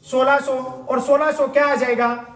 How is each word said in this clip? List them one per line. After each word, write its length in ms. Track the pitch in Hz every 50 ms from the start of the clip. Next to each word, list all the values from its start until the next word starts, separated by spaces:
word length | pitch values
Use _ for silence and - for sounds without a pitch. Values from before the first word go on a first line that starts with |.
| _
सोलह 320 | - - 254 262 269 277 277
सौ। 160 | 262 277 262 254 254 254 - - - -
और 120 | 254 247 -
सोलह 280 | - 285 285 302 311 294
सौ 160 | 302 285 262
क्या 180 | - 285 285
आ 80 | 285 277
जाएगा? 340 | 240 247 247 240 233 240 240 240 240 - - -